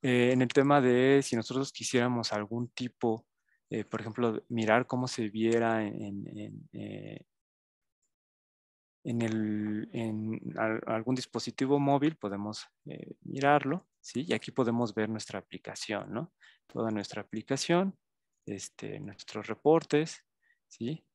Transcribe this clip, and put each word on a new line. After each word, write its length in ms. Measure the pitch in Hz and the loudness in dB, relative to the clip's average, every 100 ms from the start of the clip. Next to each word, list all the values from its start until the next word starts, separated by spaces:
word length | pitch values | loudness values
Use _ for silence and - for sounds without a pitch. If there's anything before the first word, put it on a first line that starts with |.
Eh, 280 | 131 123 123 | 4 4 6
en 120 | 127 | 6
el 60 | 127 | 4
tema 300 | - 139 143 | 4 6 6
de 420 | 127 123 131 139 | 6 6 6 6
si 120 | 135 117 | 4 -2
nosotros 360 | 110 127 139 | -2 -4 -4
quisiéramos 640 | - - 127 120 123 113 | -6 0 2 2 0 -2
algún 360 | 107 104 117 120 | -2 -2 -4 -6
tipo, 560 | - 123 _ 120 110 _ _ _ _ _ | -6 -8 _ 0 0 _ _ _ _ _
eh, 120 | 113 | -6
por 180 | 104 113 | -4 -6
ejemplo, 420 | 107 110 120 110 - | -6 -2 0 0 -4
mirar 360 | 117 107 110 127 | -2 4 4 4
cómo 220 | 127 127 | -2 -2
se 220 | - 110 | -4 -4
viera 540 | 107 113 117 117 113 | 0 2 4 2 0
en, 180 | 104 - | -2 -6
en, 340 | 104 101 95 104 | -8 -8 -10 -12
en, 320 | 107 104 107 | -14 -14 -16
eh, 520 | 107 104 101 104 104 - _ _ _ _ _ _ _ _ _ _ _ _ _ _ _ _ _ | -12 -10 -12 -12 -14 -18 _ _ _ _ _ _ _ _ _ _ _ _ _ _ _ _ _
en 180 | - 117 | -6 -2
el, 680 | 113 110 107 107 104 107 - | 0 0 0 -2 -2 -4 -6
en 600 | 117 113 107 110 110 - - | -6 -4 -4 -4 -6 -8 -4
al-, 260 | 110 110 - | -2 -2 -2
algún 300 | 113 113 131 | -4 0 -2
dispositivo 640 | - 120 - - 135 143 | -2 -6 -6 -4 2 2
móvil, 380 | 139 139 143 160 | 4 4 2 -2
podemos, 500 | 104 101 104 107 - _ - | -6 -4 -6 -8 -14 _ -16
eh, 300 | - - - | -14 -14 -14
mirarlo, 680 | - 135 139 147 - 170 _ _ | -10 0 4 4 2 -4 _ _
¿sí? 240 | - - 170 | -8 -6 -2
Y 60 | |
aquí 180 | 110 - | -4 -2
podemos 420 | - 117 120 120 | 0 0 2 0
ver 160 | 104 107 | 0 -2
nuestra 300 | 110 - 101 | -4 -8 -12
aplicación, 720 | - 92 - - - 104 98 | -12 -16 -12 -12 -6 -6 -4
¿no? 220 | 107 165 _ - _ _ | -8 -8 _ -20 _ _
Toda 260 | 120 113 | -4 -2
nuestra 300 | 107 101 - | -2 -6 -10
aplicación, 760 | - 110 - 135 - 170 196 - _ _ _ _ - | -10 -12 -4 -4 2 2 2 -2 _ _ _ _ -10
este, 540 | 101 - - 104 101 | -10 -10 -12 -12 -10
nuestros 480 | 98 107 - 107 101 | -12 -14 -12 -10 -8
reportes, 760 | 110 147 160 - 147 160 - _ _ _ _ _ | 0 6 6 6 0 0 -8 _ _ _ _ _
¿sí? 380 | - 113 160 _ | -10 -8 -8 _